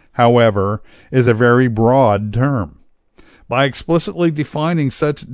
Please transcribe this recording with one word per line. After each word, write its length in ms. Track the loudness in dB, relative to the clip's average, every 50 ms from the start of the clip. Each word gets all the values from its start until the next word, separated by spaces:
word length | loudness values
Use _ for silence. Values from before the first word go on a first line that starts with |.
| _ _
however, 680 | _ 2 2 4 4 4 4 2 2 0 -2 -2 -4 -6 -10 -16 -20 -20 _ _
is 160 | -2 0 2 2
a 60 | 2
very 340 | 2 2 2 4 4 2 0
broad 640 | 0 0 2 2 4 4 2 2 2 0 -4 -4
term. 480 | -4 -2 -2 -2 -2 -4 -6 -8 -10 _ _ _ _ _ _ _ _ -20 -20 _ _ _ _
By 200 | -6 -2 -2 -2
explicitly 640 | -2 -2 -8 -4 -2 -2 -2 -2 -4 -4 -2 -2 -2
defining 600 | -2 -4 -8 -8 -6 -6 -4 -2 -2 -2 -2 -4
such 360 | -2 -2 -4 -4 -4 -6 -10 -12